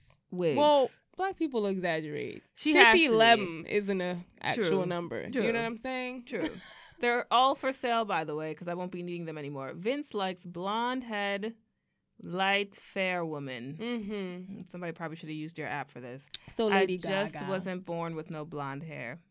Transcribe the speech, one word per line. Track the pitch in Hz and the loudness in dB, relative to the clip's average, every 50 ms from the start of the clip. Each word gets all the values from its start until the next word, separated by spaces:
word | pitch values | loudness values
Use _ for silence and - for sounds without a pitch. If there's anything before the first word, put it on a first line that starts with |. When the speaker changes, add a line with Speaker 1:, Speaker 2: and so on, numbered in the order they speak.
| - - - _ _ - | -20 -20 -20 _ _ -10
Speaker 1:
wigs." | - 180 180 165 143 | -4 0 2 2 4
Speaker 2:
Well, | 269 294 302 294 285 262 240 - - _ _ _ | 6 6 8 8 8 6 4 0 -6 _ _ _
black | - 370 392 381 | -4 -4 -2 -2
people | - 330 302 254 226 208 | -2 -2 -2 0 0 0
exaggerate. | 202 196 190 175 175 160 160 151 151 147 147 - 123 - - - _ _ | 0 0 0 0 0 0 0 -2 -4 -4 -6 -6 -6 -8 -10 -14 _ _
Speaker 1:
She | - - 294 302 | -4 2 4 8
has | 294 247 | 10 10
to | 233 220 | 10 10
be. | 349 | 10
Speaker 2:
Fifty | 320 277 226 | 8 8 8
eleven | 220 220 233 233 220 202 175 165 160 165 - | 8 10 10 8 8 6 0 -4 -6 -6 -2
isn't | - 208 208 196 202 190 | -2 -2 0 0 0 0
a | 180 180 180 175 175 - _ - | 0 -2 -4 -4 -8 -12 _ -6
actual | - - 240 247 208 175 | -2 -2 0 2 2 2
Speaker 1:
True. | 190 190 180 | 2 2 2
Speaker 2:
number. | 180 175 175 175 170 - 110 - - | 0 -2 -4 -4 -4 -6 -6 -6 -4
Do | 247 262 | -2 0
Speaker 1:
True. | 208 226 | 0 2
Speaker 2:
you | 233 | 2
know | 233 | 0
what | 233 | -2
I'm | 233 240 220 | -4 -6 -6
saying? | - 262 262 254 254 254 254 262 240 | -6 -6 -4 -4 -4 -6 -8 -10 -10
Speaker 1:
True. | - 277 190 302 311 - 185 - - - | -8 -6 -4 -4 -4 -6 -8 -14 -16 -18
<laughs> | - - - - - | -18 -20 -20 -8 -2
They're | - 240 240 247 - - | 0 2 2 2 0 2
all | - 240 254 269 277 | 4 6 6 6 4
for | - - 269 262 | 2 0 -4 -4
sale, | - - 247 233 226 226 | -2 -2 0 0 0 0
by | 208 196 165 160 | 0 0 -2 -2
the | 151 151 | -2 -4
way, | 151 156 156 156 | -4 -4 -6 -6
'cause | 160 175 175 | -8 -6 -6
I | 175 | -6
won't | 180 180 180 185 | -4 -6 -6 -6
be | 175 175 | -8 -6
needing | 175 175 175 170 | -6 -6 -6 -6
them | 160 156 | -8 -8
anymore. | 156 147 143 147 139 135 131 135 | -8 -8 -8 -8 -8 -8 -8 -8
Vince | 165 175 220 269 294 302 - - | -6 -2 -2 -2 -2 -4 -6 -4
likes | 208 190 190 185 175 - | -4 -2 -2 -4 -6 -10
blonde | 180 170 170 180 196 208 226 240 247 254 262 240 | -12 -10 -6 -6 -4 -2 -2 -2 -2 -2 -4 -6
head, | 233 220 208 202 202 202 202 196 226 226 _ _ _ _ _ _ _ _ _ _ _ _ - - | -6 -4 -4 -2 -2 -2 -2 -4 -6 -8 _ _ _ _ _ _ _ _ _ _ _ _ -16 -10
light, | 170 170 185 190 190 196 202 202 196 196 | -6 -2 0 2 4 4 2 2 -2 -8
fair | - - - - 190 190 185 180 180 170 | -16 -18 -8 -4 -2 0 0 0 0 -2
woman. | 160 156 143 139 135 127 120 117 135 160 160 | -2 -4 -6 -6 -6 -8 -8 -8 -8 -8 -6
Speaker 2:
Mm-hmm. | 220 240 240 233 208 196 214 202 190 185 180 180 185 196 196 - 180 | -6 -6 -4 -4 -6 -6 -6 -6 -6 -6 -8 -10 -12 -12 -12 -14 -14
Speaker 1:
Somebody | - - 180 180 170 160 | -14 -12 -10 -8 -8 -8
probably | - 175 160 156 | -8 -8 -10 -8
should | 160 - 156 | -10 -10 -10
have | 156 156 | -8 -8
used | 151 160 165 | -8 -10 -10
your | - 151 | -8 -8
app | 117 123 143 135 143 | -6 -6 -6 -6 -8
for | - 127 | -10 -14
this. | 123 123 123 135 - - - - - - - | -12 -12 -12 -14 -14 -12 -12 -12 -12 -8 -4
Speaker 2:
So | - 226 214 | 0 0 2
Speaker 1:
"I | 202 196 | 4 4
Speaker 2:
Lady | 190 185 180 185 | 4 2 0 -2
Speaker 1:
just | 170 170 190 196 202 208 196 | -2 -2 0 0 -2 -2 -4
Speaker 2:
Gaga. | - - 190 | -6 -6 -4
Speaker 1:
wasn't | 190 185 180 190 185 185 185 | -4 -4 -4 -4 -6 -8 -6
born | - 170 170 165 170 165 | -6 -6 -4 -4 -6 -6
with | 160 156 170 | -8 -8 -8
no | 165 156 151 | -8 -10 -10
blonde | 165 170 147 143 139 135 139 147 | -8 -8 -6 -6 -6 -6 -8 -10
hair." | 160 151 139 127 117 131 170 _ _ | -10 -10 -10 -10 -10 -12 -12 _ _